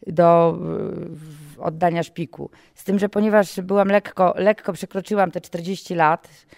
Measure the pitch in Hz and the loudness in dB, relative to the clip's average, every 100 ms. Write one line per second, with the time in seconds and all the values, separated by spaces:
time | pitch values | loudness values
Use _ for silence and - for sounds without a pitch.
0 | - 165 170 170 165 170 165 165 - - | -6 2 6 6 4 0 -6 -6 -8 -10
1 | - 156 - - - - 170 160 175 170 | -12 -16 -20 -20 -20 -10 -8 0 0 0
2 | 160 - 165 - 143 _ _ _ - 196 | -4 -8 -10 -10 -16 _ _ _ -2 0
3 | 202 208 214 208 196 - 185 202 196 202 | 0 0 2 4 2 -4 -2 0 4 2
4 | - - 180 - 190 214 - 170 190 196 | 0 0 0 2 0 0 -4 -8 -8 -8
5 | - 208 185 175 - 170 170 190 - 175 | -4 0 0 -2 -10 -10 -8 -10 -6 0
6 | 156 170 - - _ | 2 2 -6 -20 _